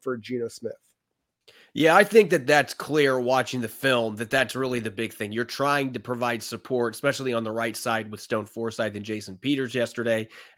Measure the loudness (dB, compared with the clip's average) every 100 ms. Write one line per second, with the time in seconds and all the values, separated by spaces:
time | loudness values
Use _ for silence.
0 | -6 -6 -6 -6 -6 -8 -10 -10 _ _
1 | _ _ _ _ _ _ _ 2 6 8
2 | 8 8 6 4 4 4 4 -2 -2 2
3 | 4 4 2 2 2 -2 -6 -2 2 2
4 | 0 -4 -2 0 0 -2 -4 -2 -4 -4
5 | -6 -6 -6 -4 -4 -2 0 0 0 -4
6 | -6 -4 -2 -4 -6 -12 -4 -2 -2 -2
7 | -2 -2 -2 -4 -4 -4 -4 -4 -4 -4
8 | -4 -12 -6 -4 -4 -8 -6 -4 -4 -6
9 | -8 -8 -8 -8 -4 -2 -2 -2 -2 -2
10 | 0 0 -2 -12 -8